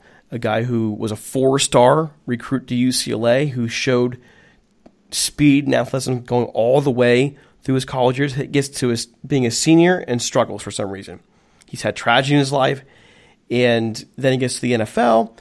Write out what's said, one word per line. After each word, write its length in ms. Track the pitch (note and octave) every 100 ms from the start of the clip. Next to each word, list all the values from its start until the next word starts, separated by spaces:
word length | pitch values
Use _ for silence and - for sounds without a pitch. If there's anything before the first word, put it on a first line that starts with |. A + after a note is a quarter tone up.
| _ _ _
a 80 | A#2
guy 240 | A2+ A2
who 280 | B2 A#2+ A2
was 200 | G#2 A2
a 40 | G#2
four-star 960 | - C3 C3 C3+ - B2+ B2 D3+ D#3+ - -
recruit 420 | A#2+ - C3 -
to 80 | B2
U 160 | B2+
C 200 | B2 B2
L 160 | A2+ A#2
A, 180 | B2+ D3
who 200 | B2 A2+
showed 520 | - C3+ B2 B2 B2 _ _ _ _ _ _ - _ _
speed 540 | - - - D3 C#3 C#3
and 100 | B2
athleticism 480 | A#2+ C3+ C3 B2
going 240 | A#2+ B2 A#2
all 340 | A#2 A#2 C#3
the 100 | C#3
way 460 | A#2+ B2 B2 C#3+ D3 _ _
through 140 | - C3
his 100 | C3
college 320 | C3 B2+ B2+
years. 160 | C#3+
He 140 | C3 C3
gets 200 | C#3+ C#3 -
to 80 | B2+
his, 160 | A#2 -
being 400 | _ - C#3+ A#2
a 60 |
senior 480 | - D#3+ D#3+ F3 F3+
and 220 | - B2
struggles 420 | - C3 A2+ G2+
for 80 | G#2
some 180 | - G2+
reason. 320 | G2 F2+ F2+ _ _ _ _ -
He's 160 | -
had 120 | A2 -
tragedy 380 | B2 A#2+ C3+
in 60 | D3
his 120 | C#3
life. 320 | C#3 C3+ C3+ - _ _ _ _ _ -
And 540 | A#2+ B2 A#2 A2+ G#2+ - -
then 140 | C3+
he 60 | C3
gets 180 | B2+ -
to 60 |
the 120 | B2
N 80 | A#2+
F 160 | G#2+ -
L, 380 | A#3+ A3+ A3 -